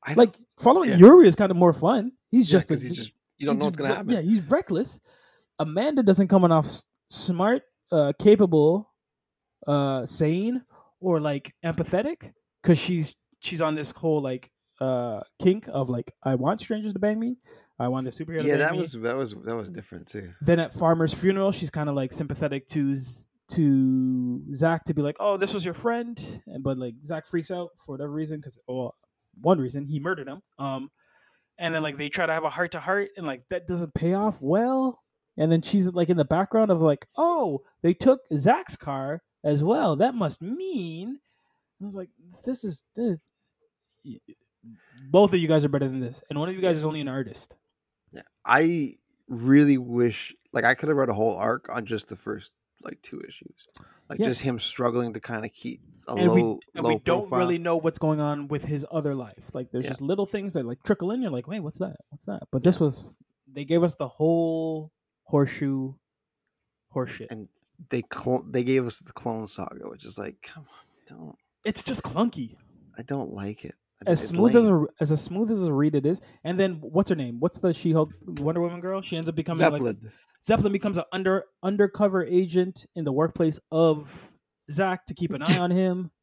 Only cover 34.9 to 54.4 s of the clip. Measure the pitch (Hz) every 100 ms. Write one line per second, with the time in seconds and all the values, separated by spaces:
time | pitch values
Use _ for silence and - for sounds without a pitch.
34.9 | 240 _ _ _ - 160 165 - 208 185
35.9 | 180 165 175 143 160 196 220 220 175 160
36.9 | 143 - - 330 339 202 135 - _ 165
37.9 | 190 269 254 - 151 143 294 370 - -
38.9 | 135 135 160 _ _ 147 147 151 254 190
39.9 | 147 226 247 175 - 170 277 381 320 175
40.9 | 160 202 277 _ _ _ _ _ _ 202
41.9 | 196 185 _ 170 180 - 254 214 156 _
42.9 | - 240 165 _ _ _ _ _ _ _
43.9 | _ - 117 _ - _ _ - 220 _
44.9 | 123 135 165 202 185 165 156 147 139 135
45.9 | 131 120 127 - 143 165 190 180 160 156
46.9 | 156 139 131 117 - - _ _ _ _
47.9 | _ _ - - _ - 127 165 170 139
48.9 | - _ _ _ 120 120 139 147 135 123
49.9 | 120 120 107 - - _ 123 117 127 151
50.9 | 147 131 104 110 104 107 123 - 120 104
51.9 | 110 - 98 - 104 - _ _ _ -
52.9 | - - - - - - - _ - -
53.9 | _ _ - - 123